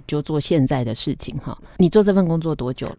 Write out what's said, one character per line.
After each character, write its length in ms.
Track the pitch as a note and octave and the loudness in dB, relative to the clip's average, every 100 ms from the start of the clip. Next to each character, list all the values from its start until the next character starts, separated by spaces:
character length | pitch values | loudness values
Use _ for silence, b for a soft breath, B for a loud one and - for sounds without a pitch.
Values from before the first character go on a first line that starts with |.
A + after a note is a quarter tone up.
| - | -6
就 140 | D3 | -6
做 180 | D3 D3+ | -2 -4
现 260 | - E3 | 0 2
在 200 | C3 C#3 | 2 0
的 100 | A#2+ | -2
事 220 | A#2+ - - | -4 -4 -6
情 160 | - B2+ | -8 -10
哈。 180 | - A2+ B B | -10 -14 B B
你 100 | F3 | 4
做 140 | G#3+ | 6
这 100 | G3+ | 6
份 160 | G3 F3 | 4 2
工 100 | E3 | 0
作 160 | D#3+ | -2
多 160 | D3+ B2 | -4 -4
久 160 | B2+ | -6
了？ 100 | B2 | -10